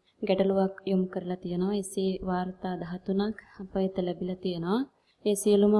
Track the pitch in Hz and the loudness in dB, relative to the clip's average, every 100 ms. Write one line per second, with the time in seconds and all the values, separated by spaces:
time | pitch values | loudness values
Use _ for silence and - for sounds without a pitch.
0 | _ _ 208 190 196 190 190 190 - 190 | _ _ -2 2 4 4 2 -2 -2 0
1 | 185 185 180 180 175 175 185 202 190 - | 0 -4 -6 -8 -4 -2 0 -2 -4 -4
2 | 190 190 185 180 185 185 190 180 170 180 | -2 -2 -4 -4 -4 -6 -6 -6 -6 -8
3 | - 190 208 220 - - 190 196 190 190 | -2 0 -2 -4 -14 -16 -6 -2 -2 0
4 | 180 170 180 185 185 175 170 220 277 _ | -4 -4 -6 -4 -4 -2 0 0 -2 _
5 | _ _ 214 202 214 202 208 208 | _ _ 0 2 4 6 6 6